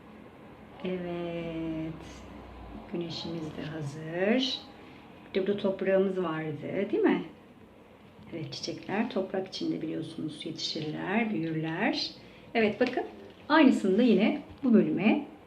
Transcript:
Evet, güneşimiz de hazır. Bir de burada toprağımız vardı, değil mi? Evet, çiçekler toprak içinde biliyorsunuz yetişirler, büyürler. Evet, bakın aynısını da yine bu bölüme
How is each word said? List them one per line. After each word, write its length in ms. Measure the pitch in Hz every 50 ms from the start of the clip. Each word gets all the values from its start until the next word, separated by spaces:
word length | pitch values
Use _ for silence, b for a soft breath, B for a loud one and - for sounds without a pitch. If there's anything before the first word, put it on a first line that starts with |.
| - - - - - - - - - - - - - - - - -
Evet, 1200 | 180 185 180 175 175 175 170 175 170 170 170 170 165 165 165 165 165 160 160 160 160 160 - - - - - - - - - - - - - - - - - - - -
güneşimiz 500 | 175 170 165 - - - 170 165 165 156
de 200 | 156 - - -
hazır. 960 | 156 156 160 147 135 135 156 156 160 165 175 190 208 233 262 262 262 - - - - B B B B B B B B - - - -
Bir 120 | - 202
de 60 | 190
burada 100 | - 202
toprağımız 600 | 202 - 196 190 - 190 185 190 196 196 196 185 185
vardı, 720 | 180 165 156 156 160 156 147 139 147 165 160 185 202 220 311
değil 100 | 415 427
mi? 220 | 311 - 175 - - - - - - - - - - - - - - - - - - - - - - -
Evet, 200 | 165 151 131 -
çiçekler 580 | - - - - - - - 180 208 240 -
toprak 380 | - 202 185 - - 190 190 -
içinde 340 | - - 170 160 156 165 160
biliyorsunuz 640 | 160 165 165 147 - - - 160 156 - - -
yetişirler, 840 | 165 151 - - - - 170 156 156 156 156 165 170 190 226 233 214
büyürler. 800 | 208 160 160 165 160 156 156 160 160 170 214 285 302 294 - - - B B B B B B B B
Evet, 260 | 233 220 208 214 -
bakın 240 | 247 254 - 349 - - - - - - - - - -
aynısını 500 | 285 320 302 247 214 - - 190 185 214
da 40 | 254
yine 400 | 247 202 185 208 294 311 - - - - - -
bu 100 | 254 220
bölüme 520 | 196 165 156 156 160 185 226 285 302 - - - - -